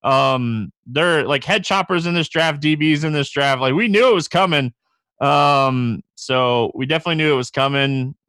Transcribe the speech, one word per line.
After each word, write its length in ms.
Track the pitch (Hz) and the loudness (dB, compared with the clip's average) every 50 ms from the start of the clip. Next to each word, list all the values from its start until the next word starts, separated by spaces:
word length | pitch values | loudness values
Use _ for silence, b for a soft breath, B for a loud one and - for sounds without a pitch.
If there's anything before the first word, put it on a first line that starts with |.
| - | 0
um, 680 | - 131 135 135 135 135 131 123 117 117 110 104 87 - _ _ | 0 2 2 2 2 0 -2 -2 -2 -4 -4 -6 -8 -12 _ _
they're, 400 | - 123 143 165 175 165 156 127 | -6 -2 0 2 2 2 0 2
like, 180 | 101 143 139 123 | 0 -2 -2 0
head 200 | - 196 220 185 | -2 -2 -2 0
choppers 420 | - 202 196 185 - 190 175 165 | 0 -2 -2 0 0 -2 -2 -2
in 80 | 175 175 | -2 -2
this 140 | 170 160 - | -2 -2 -4
draft, 320 | - 165 165 160 151 143 | -4 -2 -2 -2 -2 -2
D 160 | 147 151 156 | 0 0 0
Bs 280 | 151 151 156 156 147 156 | 2 2 0 0 0 0
in 80 | 160 151 | -2 -2
this 160 | 147 139 - | -2 -4 -4
draft. 300 | - 143 143 139 135 127 131 | -2 0 0 2 2 0 0
Like, 120 | 131 131 | 0 0
we 140 | 160 226 233 | 0 0 2
knew 180 | 196 208 240 262 | 2 4 4 4
it 60 | 233 | 2
was 140 | 180 147 - | 2 0 0
coming. 460 | - 170 196 185 160 147 135 123 - _ _ _ _ _ _ _ _ _ | 0 0 2 2 2 0 0 -2 -6 _ _ _ _ _ _ _ _ _
Um, 800 | - 139 143 147 147 143 143 139 135 135 131 127 123 120 113 85 - _ _ | 0 2 2 4 4 4 4 2 2 2 0 0 -2 -2 -4 -6 -8 _ _
so 580 | - - - 131 127 127 123 123 120 117 98 - | -18 -6 -2 0 0 2 2 2 0 0 -2 -2
we 100 | - 131 | -6 -4
definitely 300 | 135 - - 156 175 165 | -2 -2 -2 -2 -2 -2
knew 160 | 156 156 151 147 | 0 0 0 0
it 40 | |
was 140 | 131 127 - | 0 -2 -4
coming. 640 | - 143 135 139 139 139 139 139 139 135 127 131 143 _ _ | -2 -2 0 0 0 0 0 0 0 -2 -4 -6 -8 _ _